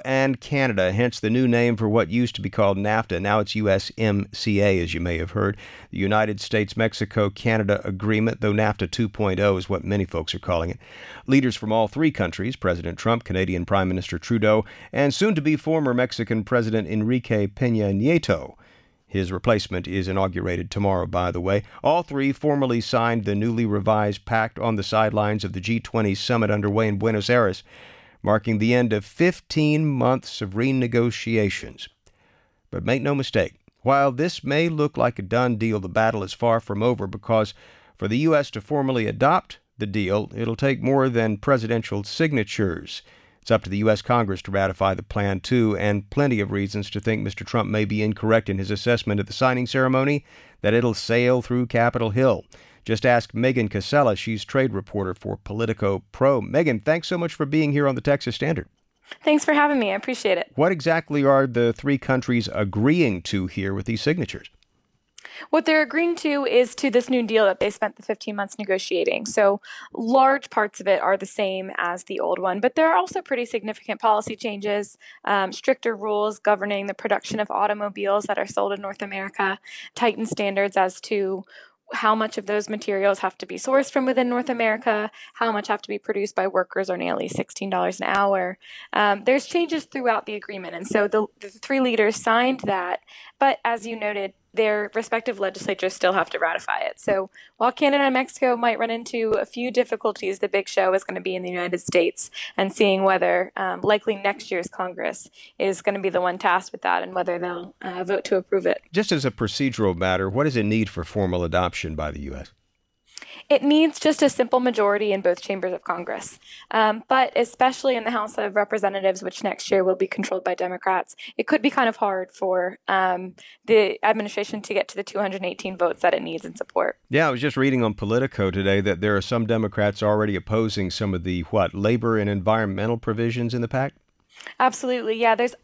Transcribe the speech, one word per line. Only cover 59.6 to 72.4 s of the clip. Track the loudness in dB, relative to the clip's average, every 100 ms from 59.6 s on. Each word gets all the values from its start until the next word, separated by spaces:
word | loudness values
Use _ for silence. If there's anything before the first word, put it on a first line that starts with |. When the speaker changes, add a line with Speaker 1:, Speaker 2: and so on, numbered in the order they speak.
| 4 2
Speaker 2:
me. | 0
I |
appreciate | -2 -4 -2 0 0
it. | -2 0
Speaker 1:
What | 2
exactly | 2 0 0 0 2
are | 4 4 4
the | 2 2
three | 2 0 0
countries | 2 0 2 0 0
agreeing | -2 -2 2 2 4 2 0
to | -2 -4 -2
here | -4 -4
with | -4 -4
these | -2
signatures? | 0 -2 -4 -8 -16 _ _ _ _ _ _ -20 -20 -18 0
Speaker 2:
What | 0 4
they're | 2
agreeing | 2 0 0 0
to | -2 0 2
is | 2 2 0
to | 0
this | 2 2
new | 0
deal | 2 4
that | 4 2
they | -2
spent | -2 -6 -6
the |
fifteen | -6 -6 -6 -6
months | -6 -6
negotiating. | -2 -2 0 -2 0 -2 -2
So | 2 4 2 -4 -18 -14
large | -6 2 4 6 4 0
parts | -2 -2 -2
of | 0
it | 2
are | 2 0
the | -2
same | -4 -2 -2 -6 -4
as | -4 -4
the | -6 -4
old | -2
one, | 0